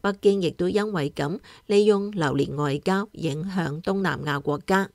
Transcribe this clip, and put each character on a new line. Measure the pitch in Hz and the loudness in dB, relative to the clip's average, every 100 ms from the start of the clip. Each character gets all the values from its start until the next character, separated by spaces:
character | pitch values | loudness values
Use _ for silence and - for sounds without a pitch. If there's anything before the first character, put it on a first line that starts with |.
北 | 196 196 | -2 2
京 | 208 196 | 4 4
亦 | 175 | 0
都 | - 180 | 0 0
因 | 196 208 | 0 0
為 | 196 143 | -2 -4
咁， | - 143 196 - - _ | -2 -4 -4 -10 -20 _
利 | 202 208 | 4 6
用 | 202 202 | 4 0
榴 | 208 151 | -2 0
蓮 | 139 139 139 | 0 -2 0
外 | 147 139 | -2 -2
交 | 160 190 208 | 0 -2 -2
影 | - 160 143 | -6 -6 -4
響 | 185 190 160 147 | -4 -4 -4 -4
東 | 175 196 | -4 -2
南 | 185 135 | -2 -2
亞 | 143 143 | -4 -4
國 | 143 147 - | -2 -4 0
家。 | 190 190 | 0 0